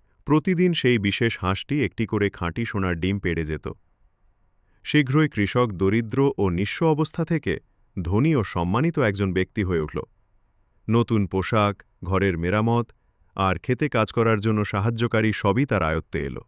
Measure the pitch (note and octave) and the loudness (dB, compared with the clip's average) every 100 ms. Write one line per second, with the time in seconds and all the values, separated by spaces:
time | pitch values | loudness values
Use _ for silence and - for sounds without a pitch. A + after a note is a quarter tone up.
0 | _ _ - D3+ E3 E3+ F3+ E3 B2+ A#2+ | _ _ 2 2 2 2 2 2 2 2
1 | G2+ - A#2 - F2+ F#2+ - D3 G#2+ - | 2 2 0 0 -2 -2 -2 -2 -2 -2
2 | A2 G#2 G2+ - E2+ E2 A#2 G2+ F#2 E2+ | -2 0 0 0 -6 -4 -4 -2 -2 0
3 | F#2 G2 F#2+ E2+ D#2 D#2 - - _ _ | 0 -2 -2 -2 -4 -6 -8 -14 _ _
4 | _ _ _ _ _ _ _ _ - D3+ | _ _ _ _ _ _ _ _ -2 0
5 | C3 C#3+ D3+ - G2+ B2 A#2+ F2+ G2 A2+ | 2 2 0 0 -2 0 0 0 0 0
6 | A2+ A#2+ C#3 - G2 F2+ G3+ - E3 D3+ | -2 0 0 2 0 0 -4 -2 0 0
7 | D#3 - D#3+ E3 G2 D#2 _ _ _ - | -2 -4 -4 -4 -2 -6 _ _ _ -8
8 | E2 G#2 D#3 D3 G2 F#2 F2 G#2+ E3 D#3 | -2 2 2 2 0 -2 -2 0 0 0
9 | A#2 G2 G2 F2+ F#2 - F#2 E2+ D2+ - | 0 0 -2 0 -2 -2 -2 -2 -2 -6
10 | - _ _ _ _ _ _ _ - A2+ | -10 _ _ _ _ _ _ _ 0 0
11 | A2+ A2 F#2+ F#2+ F2+ A2+ G#2 G2 - - | 2 0 0 -2 0 2 2 -2 -12 -14
12 | F2 F#2+ G2 E2 E2+ G#2+ A2+ A#2 A#2 _ | -2 0 2 0 0 0 2 0 -2 _
13 | _ _ _ - F#2+ F2 - B2+ D3 A#2 | _ _ _ -2 0 0 -2 -2 0 0
14 | A2 - A#2 G#2+ A2+ G#2+ G#2 G#2 G#2+ A#2 | 0 2 2 2 2 0 0 0 -2 0
15 | A#2 A2 A2 G2+ G2+ G2+ C#3+ G#2 D#2+ D#2+ | 0 2 2 0 0 2 2 0 0 -2
16 | - D#2+ C#2 B1 | -4 -6 -6 -8